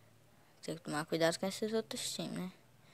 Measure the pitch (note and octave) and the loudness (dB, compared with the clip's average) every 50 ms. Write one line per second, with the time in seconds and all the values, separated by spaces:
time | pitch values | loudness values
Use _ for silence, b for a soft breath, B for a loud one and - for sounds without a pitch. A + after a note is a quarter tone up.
0 | b b b - - - - - - - - - - - D#3 D#3+ - D#3 D3+ D3 | b b b -20 -20 -20 -20 -20 -20 -20 -20 -10 -8 -6 -6 -6 -6 -4 -2 -2
1 | D#3+ - - D#3+ E3 E3 D#3+ - - G3 - - A3+ G#3+ A3 A3+ A3 - - B3 | 0 0 2 6 6 6 6 4 0 -2 -2 -2 -2 0 0 0 0 -2 -4 -4
2 | - - - - - - - - F3+ F#3 - - - - - b b b | -4 -4 -2 -2 -4 -2 -2 -4 -4 -4 -6 -12 -20 -20 -20 b b b